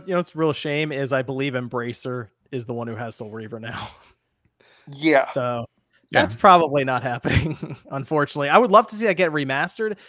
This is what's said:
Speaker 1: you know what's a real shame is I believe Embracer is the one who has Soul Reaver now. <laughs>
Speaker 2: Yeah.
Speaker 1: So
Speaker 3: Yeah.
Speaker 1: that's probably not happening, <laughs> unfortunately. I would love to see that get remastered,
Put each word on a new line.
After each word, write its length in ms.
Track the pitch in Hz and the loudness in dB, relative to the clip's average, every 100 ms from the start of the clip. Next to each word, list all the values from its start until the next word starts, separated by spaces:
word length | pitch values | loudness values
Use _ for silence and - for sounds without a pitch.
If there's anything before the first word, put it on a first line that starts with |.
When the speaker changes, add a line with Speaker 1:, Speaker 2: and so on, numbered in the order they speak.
| 185 | 0
Speaker 1:
you 80 | |
know 40 | 175 | -2
what's 160 | 175 | -2
a 40 | 156 | -2
real 160 | 160 | -2
shame 380 | 143 156 147 156 | 0 -2 -2 -2
is 220 | 139 139 | -2 -2
I 80 | 135 | -2
believe 320 | 127 131 139 | -2 -4 -2
Embracer 760 | 127 123 123 120 117 131 123 113 _ _ | -4 -4 -4 -6 -6 -8 -8 -10 _ _
is 140 | 131 113 | -10 -8
the 80 | |
one 140 | 117 117 | -6 -6
who 80 | 113 | -8
has 200 | 117 - | -8 -8
Soul 140 | 110 | -10
Reaver 300 | 110 110 113 | -12 -12 -12
now. 300 | 113 107 - | -10 -10 -12
<laughs> 60 | - _ _ _ _ _ _ _ _ - | -16 _ _ _ _ _ _ _ _ -20
Speaker 2:
Yeah. 360 | 139 156 143 131 | -4 2 4 4
Speaker 1:
So 400 | - 123 120 120 _ _ _ _ | -2 -4 -4 -8 _ _ _ _
Speaker 3:
Yeah. 120 | 127 | 2
Speaker 1:
that's 120 | 104 110 | 2 4
probably 500 | 202 180 160 143 131 | 8 8 6 0 0
not 180 | 127 | -2
happening, 720 | 127 120 - - 160 147 151 143 | -2 -4 0 0 0 -4 -10 -14
<laughs> 80 | - | -10
unfortunately. 560 | 135 131 156 143 147 143 | -10 -2 0 0 -2 4
I 100 | 170 | 4
would 140 | 240 | 6
love 160 | 202 220 | 6 4
to 80 | 214 | 0
see 100 | 220 | 0
that 80 | 180 | 2
get 180 | 175 | 0
remastered, 640 | 151 135 135 170 - 220 202 | 0 -2 -2 -4 -4 -6 -6